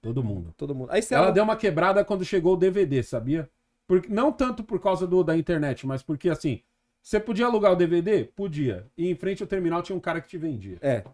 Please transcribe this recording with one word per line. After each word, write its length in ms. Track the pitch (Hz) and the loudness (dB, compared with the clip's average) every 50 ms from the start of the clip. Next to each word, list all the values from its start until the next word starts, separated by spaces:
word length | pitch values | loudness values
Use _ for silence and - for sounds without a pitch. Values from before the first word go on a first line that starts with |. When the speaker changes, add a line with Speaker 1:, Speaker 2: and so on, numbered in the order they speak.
Speaker 1:
Todo 220 | _ 110 117 135 127 | _ -4 -4 -2 -2
mundo. 300 | 110 101 92 85 82 80 _ | -2 -4 -6 -8 -10 -12 _
Speaker 2:
Todo 180 | 147 143 143 | -10 -8 -8
mundo. 140 | 131 127 123 | -8 -8 -2
Aí 100 | - 208 | -2 -2
você 140 | 226 - 254 | -2 2 2
Speaker 1:
Ela 100 | - 170 190 | 4 4 4
Speaker 2:
alu- 60 | 175 | 4
Speaker 1:
deu 100 | 185 214 | 4 4
uma 120 | 214 220 | 4 2
quebrada 480 | 220 226 208 165 147 160 190 196 196 202 | 0 0 0 2 2 2 4 4 4 2
quando 220 | - 214 190 180 | 2 0 -4 -2
chegou 280 | - - 190 160 175 190 | 0 0 2 4 4 4
o 40 | 175 | 4
D 120 | 170 190 | 4 2
V 160 | 185 202 196 | 2 2 0
D, 160 | 151 139 131 113 | 2 2 0 -2
sabia? 460 | - - 120 110 123 147 165 156 - _ _ _ _ _ _ _ _ | -2 -6 -6 -2 -2 -2 -2 -4 -8 _ _ _ _ _ _ _ _
Porque, 240 | 185 185 175 - | 2 2 2 2
não 200 | 214 202 247 302 | -2 2 2 2
tanto 320 | 285 - 262 254 247 - 220 | 2 2 -2 -2 -2 -6 -8
por 160 | - 220 180 | -6 -6 -2
causa 260 | - 202 190 180 185 180 | 0 0 0 0 0 2
do, 160 | 175 185 180 | 2 2 4
da 140 | 160 160 165 | 4 2 0
internet, 480 | 156 - 175 160 147 143 131 - - | 0 0 0 0 0 -2 -2 -4 -4
mas 160 | 135 135 131 | -6 -6 -6
porque, 280 | - - 156 139 - 175 | -4 -6 -6 -2 0 0
assim, 320 | 156 151 - 160 123 - _ _ _ _ _ _ _ _ | -2 0 -2 -4 -4 -4 _ _ _ _ _ _ _ _
você 180 | _ - - 214 | _ -2 -2 -2
podia 260 | 214 233 226 185 240 | -2 -2 -2 0 0
alugar 260 | 240 240 214 196 202 185 | 2 2 4 4 4 4
o 20 | |
D 100 | 175 175 | 6 4
V 160 | 165 170 175 | 2 2 0
D? 220 | 170 190 214 185 113 - _ | 2 2 0 0 0 -2 _
Podia. 520 | - 202 196 156 147 147 127 101 90 98 - _ - | -8 -8 -6 -4 -2 -2 -2 -2 -4 -10 -16 _ -6
E 100 | 165 180 | -4 -4
em 60 | 180 | -4
frente 280 | - - 185 196 - 208 | -4 -4 -6 -6 -6 -6
ao 40 | - | -6
terminal 360 | - 190 185 170 165 170 175 | -4 -2 -2 -2 -2 -2 -4
tinha 120 | - 196 | -4 -8
um 40 | 180 | -6
cara 200 | - 175 165 165 | -4 -4 -6 -6
que 80 | 147 _ | -6 _
te 80 | - 175 | -12 -8
vendia. 400 | 151 165 147 110 95 98 92 85 | -8 -6 -8 -8 -10 -12 -14 -4
Speaker 2:
É. 220 | - 143 131 110 98 - | -2 0 0 0 -2 -8